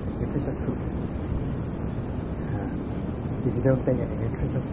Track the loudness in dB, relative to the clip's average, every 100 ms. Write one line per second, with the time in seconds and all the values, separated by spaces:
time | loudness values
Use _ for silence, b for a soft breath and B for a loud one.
0 | -2 -2 0 0 0 -2 -2 0 0 -2
1 | -2 -2 0 0 0 -2 -2 -2 -2 -2
2 | -2 -2 -2 -2 -2 0 0 -2 -2 -2
3 | -2 -2 -2 0 2 4 6 6 4 2
4 | 0 0 0 0 0 0 2